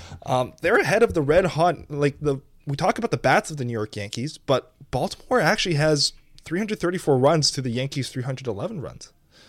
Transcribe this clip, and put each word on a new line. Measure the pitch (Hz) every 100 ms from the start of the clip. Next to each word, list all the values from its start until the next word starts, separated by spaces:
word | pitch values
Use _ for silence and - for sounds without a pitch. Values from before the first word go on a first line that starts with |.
| - - -
Um, | 127 127 -
they're | - 294
ahead | 330 202
of | 233 175
the |
red | 139 165 180
hot, | 147 175 156 -
like, | 143 147 -
the, | 147 135 - - -
we | 143
talk | 180 220
about | 220
the | 127
bats | 131 147 -
of | 151
the | 120
New |
York | 113 107 104
Yankees, | 101 - 143 -
but | - 127 - _ -
Baltimore | 127 175 - - 254
actually | 160 208 190 147
has | 156 147 - - _ -
three | - 170
hundred | 214 214
thirty-four | 175 180 - 135
runs | 135 165 139
to | -
the | 127
Yankees' | 117 139 139 123
three | 139
hundred | 123 127 131
eleven | 98 170 208
runs. | 85 - - _ _ _